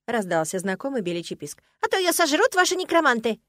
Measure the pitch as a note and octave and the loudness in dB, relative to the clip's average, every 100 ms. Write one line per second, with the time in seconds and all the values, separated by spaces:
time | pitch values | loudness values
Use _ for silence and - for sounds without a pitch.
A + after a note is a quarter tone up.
0 | - A#3 F#3+ E3+ D#3+ F#3+ F#3 F#3 C#4 C4+ | -6 -4 -2 -2 -2 -4 -4 -4 -4 -6
1 | F3 E3+ E3 E3+ D3 - _ _ A4 G#4 | -4 -6 -8 -10 -12 -16 _ _ -2 0
2 | F4+ - E4 D4+ B4 F#4 F4+ F#4 F4 E4+ | 2 2 2 4 2 4 2 0 0 2
3 | D#4 A#3 A3+ G#3+ | 4 2 0 -4